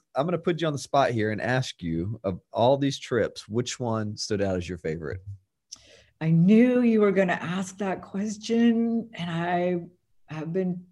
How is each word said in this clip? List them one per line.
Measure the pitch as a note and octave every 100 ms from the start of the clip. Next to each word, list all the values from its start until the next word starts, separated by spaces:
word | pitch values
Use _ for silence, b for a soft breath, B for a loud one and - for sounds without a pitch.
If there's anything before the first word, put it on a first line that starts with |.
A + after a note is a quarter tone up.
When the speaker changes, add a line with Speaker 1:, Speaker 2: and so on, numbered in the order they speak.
| _ B2
Speaker 1:
I'm | E3
gonna | E3+
put | F3+ D#3+
you | D#3+
on |
the | C#3+
spot | - C#3+ G#2+
here | A#2 G#2+
and | G#2+
ask | G#2+ C3 C3 -
you, | E2+ E2 F#2+ A2+
of | F#2+ F2 _
all | - A#2+ C#3
these | C#3 C3+
trips, | - A#2+ E2+ - -
which | A2 B2 -
one | A#2+ A2 G#2+ G#2
stood | - G#2
out | G2 F#2
as | E2+
your | F2
favorite? | D#2+ D#2+ D2 F#2 - G2+ _ _ _ B B B B B
Speaker 2:
I | D#3+
knew | E3 F#3 A3 B3+ B3
you | A#3+ A3
were | G3+
gonna | F#3 F3+ E3+
ask | D#3 F#3 F#3+ -
that | G3 F3
question, | - F#3+ G#3+ G#3 A3 A#3 A#3 A#3 A#3 A3+ - -
and | E3+
I | E3 F3 F3 F3+ F3 E3+ _ _ _ -
have | D#3 D#3+
been | F#3 F#3 F3+ -